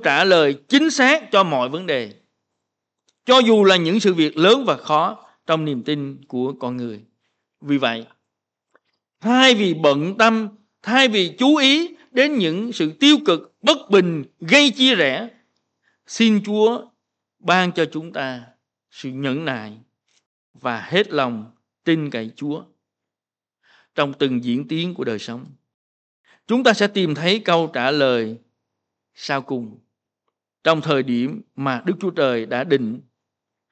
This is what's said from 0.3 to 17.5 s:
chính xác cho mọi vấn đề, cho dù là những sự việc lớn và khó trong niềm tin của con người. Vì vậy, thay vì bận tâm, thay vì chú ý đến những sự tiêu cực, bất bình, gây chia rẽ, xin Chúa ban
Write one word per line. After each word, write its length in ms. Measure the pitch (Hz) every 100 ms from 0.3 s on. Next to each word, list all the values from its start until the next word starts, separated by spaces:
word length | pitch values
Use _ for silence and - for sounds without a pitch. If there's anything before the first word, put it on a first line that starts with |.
| 175 147 139 -
chính 220 | 277 311
xác 420 | - 262 302 214
cho 120 | 202
mọi 260 | 185 139 123
vấn 160 | 156 185
đề, 280 | 139 110 104 _ _ _ _ _ _ _ _ _ _ -
cho 140 | 254
dù 240 | 233 220
là 120 | 196 185
những 240 | 165 214
sự 140 | 208
việc 240 | 175 151 156
lớn 280 | 180 254 240
và 120 | 143
khó 480 | - 151 180 220 - _ -
trong 200 | 160 156
niềm 180 | 131
tin 420 | 117 151 139 135 135
của 260 | 127 127 131
con 180 | 123 123
người. 240 | 120 104 107 _ _ _ _ _
Vì 160 | 147 143
vậy, 280 | 127 113 117 _ _ _ _ _ _ _ _ _ _ _
thay 340 | 208 247 262 233
vì 180 | 196
bận 440 | 156 156 143 160 202
tâm, 320 | 226 226 214 208 _ _
thay 260 | - 254 262
vì 280 | 208 175 151
chú 160 | 254 302
ý 400 | 269 294 339 - _
đến 260 | 247 285 285
những 340 | 170 170 226
sự 180 | 226 156 156
tiêu 180 | 277 302 247
cực, 300 | 165 - _
bất 280 | 240 302 -
bình, 340 | 190 175 165 131 _
gây 300 | 165 269 285
chia 260 | 208 262 220
rẽ, 340 | 143 135 233 - _ _ _ _ _ _ -
xin 360 | - 226 208
Chúa 420 | 202 208 220 247 - _ _ _ _ _
ban 320 | 165